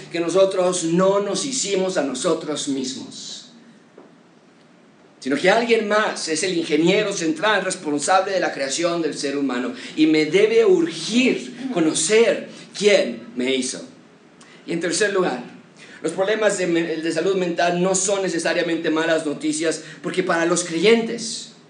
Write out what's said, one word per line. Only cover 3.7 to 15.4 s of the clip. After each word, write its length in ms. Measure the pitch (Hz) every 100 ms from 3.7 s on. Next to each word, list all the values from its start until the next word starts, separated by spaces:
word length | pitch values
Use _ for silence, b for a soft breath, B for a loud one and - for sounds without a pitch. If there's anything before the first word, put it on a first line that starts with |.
| - - - - - - _ _ _ _ _ - _ - _
sino 180 | 131 139
que 140 | 185
alguien 360 | 220 240 226 208
más 420 | 214 196 - 160
es 140 | -
el 120 | 190 170
ingeniero 560 | - 151 170 208 202
central 500 | 180 160 151 214 202
responsable 680 | 185 180 147 147 185 190 196
de 80 | 190
la 140 | 156
creación 480 | 139 135 147 170 170
del 100 | 151
ser 240 | 127 139 143
humano, 380 | 135 123 123 B B
y 120 | 156 156
me 180 | 156
debe 400 | 147 180 220 226
urgir 1040 | 214 180 165 151 180 233 254 - - - 254
conocer 720 | 180 156 - - 220 226 151 - B B
quién 540 | - 208 185 123 117 - 123
me 180 | 127
hizo. 300 | 131 120 87 85 - - - - - B B -
Y 60 |
en 80 | 170
tercer 320 | 175 151 208
lugar, 300 | 190 156 123